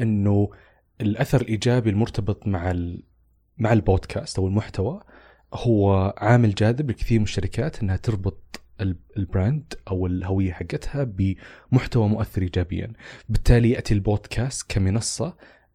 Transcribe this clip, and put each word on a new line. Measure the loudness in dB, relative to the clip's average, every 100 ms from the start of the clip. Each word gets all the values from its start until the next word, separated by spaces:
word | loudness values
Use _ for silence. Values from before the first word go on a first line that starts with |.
أنه | 0 2 2 2 0 -4 _ _ _ -6
الأثر | -2 0 0 0
الإيجابي | 0 -2 0 2 2
المرتبط | 2 0 -2 -4 -4 -2
مع | -2 -2
ال-، | -2 -4 -8 -14 _ _ _ _ -2
مع | 2
البودكاست | 4 4 2 0 -8 -6 -4
أو | 0
المحتوى | 0 -2 -4 -4 -6 -14 -20 -20 _ -14
هو | -4 2 4 4 4 2 0
عامل | 4 6 4
جاذب | 2 0 0 -2
لكثير | -4 0 2
من |
الشركات | 0 -2 -4 -4 -6 -4
أنها | -4 -2
تربط | -2 -2 -4 -8 -14 -20 -18 -6
ال-، | -4 -6 -8 -8
البراند | -4 0 0 0 -6 -14 -6
أو | -4 -2
الهوية | -2 -2 0 0
حقتها | -4 -8 -6 -6 -4
بمحتوى | -4 0 -2 -2 -10 -16 0 0 2 0 2
مؤثر | 0 -2 -4
إيجابيًا. | -4 -2 -4 -4 -8 -12 -20 -16 -2
بالتالي | 2 6 6 6
يأتي | 2 0
البودكاست | 0 0 -2 -4 -6 -4 -6 -4
كمنصة، | -2 0 0 -4 -6 -6 -8 -20 _ _